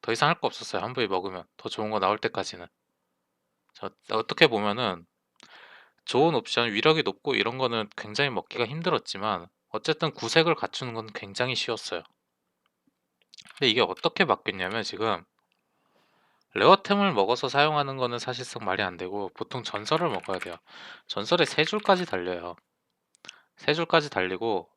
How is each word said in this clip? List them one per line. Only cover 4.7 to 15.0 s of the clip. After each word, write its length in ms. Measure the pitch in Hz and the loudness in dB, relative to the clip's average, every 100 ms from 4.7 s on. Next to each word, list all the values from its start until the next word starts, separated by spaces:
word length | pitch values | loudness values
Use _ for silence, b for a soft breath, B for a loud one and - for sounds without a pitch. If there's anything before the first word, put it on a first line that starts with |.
| 107 117 87 85 _ _ _ B B B B B B - | 0 -2 -4 -10 _ _ _ B B B B B B -2
좋은 300 | 123 160 143 | 2 4 2
옵션, 360 | - - 117 | 0 0 0
위력이 300 | 101 156 160 | 2 4 4
높고 320 | 131 - - 117 | 2 -2 -2 0
이런 220 | 113 131 | 0 0
거는 320 | 127 117 104 - | 0 0 -4 -8
굉장히 340 | 107 107 143 | -8 -2 0
먹기가 360 | 104 - - 117 | -2 -6 -4 -4
힘들었지만, 840 | 151 175 156 - 98 107 95 85 _ _ | -2 -2 -2 -2 -6 -2 -4 -6 _ _
어쨌든 400 | 110 - 156 160 | -6 -2 -2 -2
구색을 440 | - 113 165 165 160 | -4 2 4 4 2
갖추는 400 | - - 127 113 | -2 -6 -8 -8
건 120 | 113 | -10
굉장히 400 | 104 98 98 127 | -12 -12 -4 -2
쉬웠어요. 480 | 120 - 110 - 87 - _ _ _ _ _ _ _ _ _ _ _ _ - - | -2 -4 -4 -4 -8 -8 _ _ _ _ _ _ _ _ _ _ _ _ -20 -20
근데 180 | - 135 | 0 2
이게 120 | 110 | 4
어떻게 440 | 95 92 170 - 170 | 2 2 -2 2 2
바뀌었냐면, 560 | 98 - 95 92 113 | 2 0 -4 -2 -2
지금 420 | 104 - | -4 -4